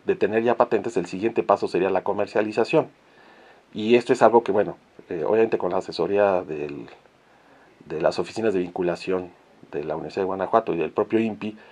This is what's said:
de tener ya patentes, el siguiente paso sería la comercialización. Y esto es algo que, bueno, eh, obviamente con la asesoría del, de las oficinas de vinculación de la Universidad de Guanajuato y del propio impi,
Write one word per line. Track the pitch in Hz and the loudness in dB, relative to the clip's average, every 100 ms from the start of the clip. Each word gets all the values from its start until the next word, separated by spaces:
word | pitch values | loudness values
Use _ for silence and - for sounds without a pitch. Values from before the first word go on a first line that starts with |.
de | - 92 | -4 0
tener | 98 110 | 0 2
ya | 117 113 | 2 2
patentes, | - 110 117 98 | 2 0 0 -4
el | 87 | -4
siguiente | 92 113 113 | -2 -2 0
paso | 98 101 98 | 2 2 2
sería | 92 92 | 0 2
la | 95 | 0
comercialización. | 98 101 101 113 107 107 113 160 - _ _ _ - - - - _ | -2 -4 -2 -2 -2 0 0 0 0 _ _ _ -20 -20 -20 -20 _
Y | 98 107 120 | -6 4 4
esto | 117 | 4
es | 123 | 4
algo | 113 117 | 6 6
que, | 117 | 2
bueno, | 101 85 - _ - - | 0 0 -4 _ -20 -10
eh, | 85 - | -6 0
obviamente | 110 113 117 | 2 2 0
con | 90 | -2
la | 92 | -4
asesoría | 90 82 80 101 101 92 | -4 -4 0 2 2 2
del, | 87 76 73 71 - - _ _ _ _ _ - _ - - | -2 -8 -8 -10 -14 -20 _ _ _ _ _ -20 _ -20 -10
de | 78 | -2
las | 78 - | 0 0
oficinas | 90 - 113 | -4 -2 0
de | 95 | 0
vinculación | 90 90 87 85 - 92 90 - _ _ - | -2 -2 -2 -2 -4 -4 -4 -16 _ _ -12
de | 78 76 | -8 -6
la | 78 | -6
Universidad | 76 - | -6 -4
de | 95 | -2
Guanajuato | 95 92 113 - | -2 2 2 2
y | 85 | -2
del | 78 | -2
propio | - 104 110 | -2 0 0
impi, | 113 104 107 104 - | 0 -4 -10 -12 -18